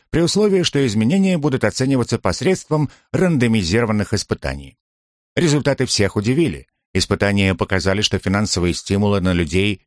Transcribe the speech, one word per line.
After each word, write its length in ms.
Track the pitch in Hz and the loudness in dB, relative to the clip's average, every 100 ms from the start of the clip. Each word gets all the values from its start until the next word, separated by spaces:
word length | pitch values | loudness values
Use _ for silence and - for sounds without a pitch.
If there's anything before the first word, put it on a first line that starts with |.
| _ | _
при 140 | 156 | -2
условии, 400 | 170 196 214 190 | 0 2 2 2
что 240 | - 143 135 | 0 0 0
изменения 500 | 104 113 196 190 175 | 2 2 2 2 2
будут 260 | 147 127 | 0 0
оцениваться 560 | 107 - 131 131 113 113 | -2 0 0 0 0 -2
посредством 680 | 98 - 190 185 - 151 139 - _ | -2 -2 0 -2 -2 -2 -2 -6 _
рандомизированных 1000 | 131 180 147 117 113 85 110 110 107 98 | -2 2 2 2 2 2 0 0 -2 -2
испытаний. 640 | 101 - - 67 69 69 - _ _ _ _ _ - | -2 -4 -6 -6 -8 -12 -20 _ _ _ _ _ -2
Результаты 480 | 165 143 139 135 | 2 2 0 -2
всех 320 | 127 - 98 110 | -2 0 0 0
удивили. 520 | 104 135 156 69 - _ _ | 0 0 0 -2 -12 _ _
Испытания 600 | 95 - 101 101 101 98 | -4 -2 0 2 2 2
показали, 460 | 90 101 95 92 98 | 0 -2 -2 0 -2
что 180 | 104 98 | -2 -2
финансовые 540 | 98 101 107 92 87 | 0 0 0 0 -2
стимулы 480 | 85 - 98 104 101 | -2 -2 0 0 0
на 140 | 92 | 0
людей 480 | 87 80 92 104 98 | 0 0 0 -2 -4